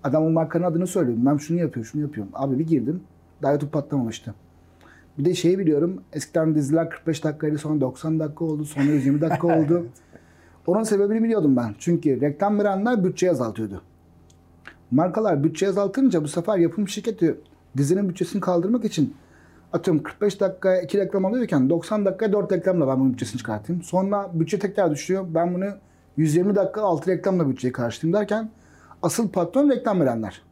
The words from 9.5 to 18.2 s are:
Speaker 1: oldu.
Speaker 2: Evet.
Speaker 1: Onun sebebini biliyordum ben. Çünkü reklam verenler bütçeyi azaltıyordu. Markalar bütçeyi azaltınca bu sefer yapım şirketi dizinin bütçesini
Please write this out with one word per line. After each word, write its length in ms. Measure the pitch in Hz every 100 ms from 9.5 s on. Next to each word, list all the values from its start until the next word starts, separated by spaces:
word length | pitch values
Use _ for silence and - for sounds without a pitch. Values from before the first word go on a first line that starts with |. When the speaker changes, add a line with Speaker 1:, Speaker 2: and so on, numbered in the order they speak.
| 160
Speaker 1:
oldu. 200 | 151 175
Speaker 2:
Evet. 100 | 170 - _ - _ - - _ -
Speaker 1:
Onun 160 | 196
sebebini 400 | 220 202 202 226
biliyordum 320 | 226 220 156 123
ben. 200 | 117 104
Çünkü 420 | - 170 156 127
reklam 380 | 143 147 196 208
verenler 440 | 208 190 220 247
bütçeyi 280 | 185 175 185
azaltıyordu. 500 | 147 117 101 110 95 - _ _ _ _ _ _ _ - - _
Markalar 520 | 127 180 175 214 165
bütçeyi 260 | 156 156 190
azaltınca 540 | 190 202 196 269 170
bu 40 | 151
sefer 300 | 170 170 202
yapım 300 | 170 190 196
şirketi 480 | - 226 - 165 - - _ _ 127
dizinin 320 | 143 185 202
bütçesini 320 | 175